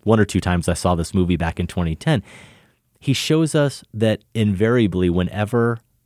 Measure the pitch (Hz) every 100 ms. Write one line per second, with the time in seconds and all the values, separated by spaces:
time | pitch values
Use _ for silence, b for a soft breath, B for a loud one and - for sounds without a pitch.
0 | 104 110 98 98 92 87 90 90 90 85
1 | 82 95 87 85 82 - 87 - 87 160
2 | 160 135 - B B B B B _ _
3 | - 127 - 156 160 156 143 - - 107
4 | 110 104 _ 117 107 92 110 123 104 90
5 | 90 87 90 104 104 120 117 117 _ _